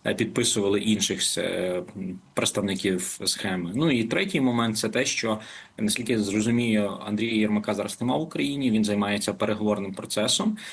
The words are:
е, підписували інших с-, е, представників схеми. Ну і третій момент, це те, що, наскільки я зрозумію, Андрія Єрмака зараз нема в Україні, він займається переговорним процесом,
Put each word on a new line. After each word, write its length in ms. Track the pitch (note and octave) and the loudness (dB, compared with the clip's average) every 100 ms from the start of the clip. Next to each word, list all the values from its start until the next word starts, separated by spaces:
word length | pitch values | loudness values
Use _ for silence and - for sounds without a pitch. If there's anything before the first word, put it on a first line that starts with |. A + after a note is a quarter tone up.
е, 100 | - | -4
підписували 680 | G#2+ A#2 - A#2+ - G2 G2+ | 0 0 0 0 2 2 2
інших 420 | A2 G#2 F#2 F#2 | 4 2 2 0
с-, 200 | - - | -2 0
е, 400 | F2 F2+ F2+ F2+ F2+ G2 F#2+ F#2 - | -2 -2 -2 -2 -6 -8 -8 -10 -10
представників 840 | - - - G2+ F#2 G2+ F#2 - - | -2 -2 0 -2 0 0 0 -2 -4
схеми. 480 | F#2+ - G2+ F#2 E2+ | -4 -2 -2 -4 -4
Ну 160 | G#2 D#3+ | 0 2
і 140 | B2+ | 2
третій 360 | A2+ D#3 G3 F#3 | 2 0 0 2
момент, 380 | C3 A#2+ A#2 A2 | 2 2 0 0
це 100 | G#2+ | 0
те, 160 | B2 | 0
що, 340 | C3+ - A2+ A2 - - - - | 0 0 -2 -2 -6 -18 -16 -4
наскільки 340 | G#2+ - A2+ | -2 0 0
я 60 | A#2 | 0
зрозумію, 800 | G2 G#2 A2+ A#2+ A#2+ G#2+ G2+ G2 - | 2 2 4 4 4 2 2 -2 -4
Андрія 280 | G#2 A2+ | -2 0
Єрмака 400 | A2 G#2+ G#2 G#2 | 2 2 2 0
зараз 260 | G2+ G2+ - | -2 -2 -2
нема 160 | A#2+ C#3 | 0 0
в 40 | |
Україні, 500 | D#3+ D#3+ C#3+ C#3+ C3 | -2 -2 -2 0 2
він 140 | A2 | 4
займається 500 | G#2 G#2 G2+ G2+ G#2+ | 2 2 0 0 -2
переговорним 580 | G2 G#2 G#2 G#2+ G2+ G2 | -2 0 0 0 0 -2
процесом, 640 | F#2+ F2+ - G#2+ - G3 G#3+ - | -8 -6 -2 0 2 0 -2 -8